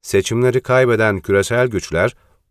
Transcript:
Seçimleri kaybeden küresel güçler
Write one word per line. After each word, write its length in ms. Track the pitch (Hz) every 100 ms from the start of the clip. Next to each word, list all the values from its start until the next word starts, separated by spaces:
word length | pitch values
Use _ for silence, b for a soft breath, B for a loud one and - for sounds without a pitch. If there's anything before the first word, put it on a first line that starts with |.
Seçimleri 600 | - 98 - 117 127 127
kaybeden 580 | - 127 127 110 110 98
küresel 480 | - 98 98 117 127
güçler 480 | 104 - 80 107 - _ _ _